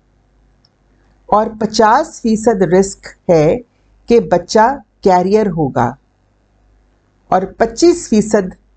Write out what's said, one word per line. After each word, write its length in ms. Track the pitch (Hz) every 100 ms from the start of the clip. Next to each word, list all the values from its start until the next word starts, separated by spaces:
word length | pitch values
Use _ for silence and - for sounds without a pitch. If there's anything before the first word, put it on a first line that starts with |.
| _ _ _ _ _ _ _ _ _ _ _ _ -
और 220 | 208 220 -
पचास 640 | 214 - 214 254 320 -
फीसद 360 | 233 220 226 208
रिस्क 540 | 175 180 196 - - - -
है 280 | 160 151 247 - _ _ _ -
कि 120 | 233
बच्चा 520 | 160 180 175 220 226 277 - _
कैरियर 440 | 196 180 180 214 214
होगा 500 | 165 139 127 120 131 _ _ _ _ _ _ _ _ _ _ _ _ _
और 240 | 190 190 -
पच्चीस 500 | - - 349 339 -
फीसद 460 | 214 208 214 185 - _